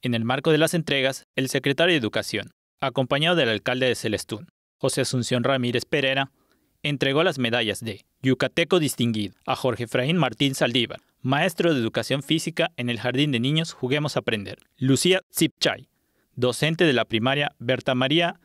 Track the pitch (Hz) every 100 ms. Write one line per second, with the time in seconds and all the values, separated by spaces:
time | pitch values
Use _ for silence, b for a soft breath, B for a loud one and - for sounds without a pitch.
0 | 127 120 113 131 147 151 156 175 156 139
1 | 131 135 _ - 135 139 127 139 170 165
2 | 107 - 101 107 - _ _ _ 139 127
3 | 131 143 160 175 123 107 - 127 127 117
4 | 113 101 - 107 - _ _ _ 135 -
5 | 131 131 117 123 120 135 120 120 - 151
6 | 135 135 135 _ _ _ _ _ 151 143
7 | 135 135 180 131 120 120 113 98 113 -
8 | _ _ 131 131 131 - 170 185 147 -
9 | 120 110 101 - - 127 131 110 117 131
10 | 127 180 135 120 139 135 139 123 113 -
11 | _ _ 127 139 180 - 170 147 113 113
12 | 113 139 - 156 - 160 165 - 120 120
13 | 123 127 147 127 123 156 160 - 123 147
14 | 151 - - 110 98 - _ _ 131 135
15 | 175 185 - - 160 _ - 98 - _
16 | _ _ _ - 127 117 147 165 175 123
17 | 113 113 120 139 143 - 117 127 - 127
18 | 131 156 170 -